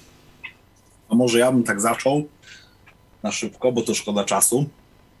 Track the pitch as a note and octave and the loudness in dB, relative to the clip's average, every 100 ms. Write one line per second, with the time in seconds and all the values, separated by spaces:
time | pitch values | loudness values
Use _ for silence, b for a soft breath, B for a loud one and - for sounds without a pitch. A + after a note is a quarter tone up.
0 | - - - - - - _ _ _ _ | -16 -20 -20 -20 -20 -20 _ _ _ _
1 | - A2+ B2 A#2 B2 C3 A#2 G2+ A2+ A#2 | -2 2 4 4 4 2 0 0 -2 0
2 | C3 D3 D3+ _ B B B B - - | 0 0 -2 _ B B B B -20 -20
3 | _ _ G#2 - G#2+ - B2+ A#2+ A#2 G#2 | _ _ -8 -6 -8 -2 -2 0 -2 -4
4 | - G#2 G2 G2 - B2 D3 - _ _ | -2 -4 -2 0 2 2 0 -6 _ _
5 | _ _ | _ _